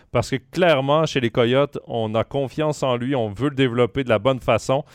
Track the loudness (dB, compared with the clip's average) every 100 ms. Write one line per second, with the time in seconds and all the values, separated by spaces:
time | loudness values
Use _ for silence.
0 | _ -4 -2 -4 -6 2 4 4 2 2
1 | 0 0 0 2 2 2 0 -4 -8 -6
2 | -2 -2 -2 -4 -4 -2 -4 -2 -2 -2
3 | -2 -2 -4 -2 -4 0 2 2 0 0
4 | 0 2 2 0 0 0 0 -2 -4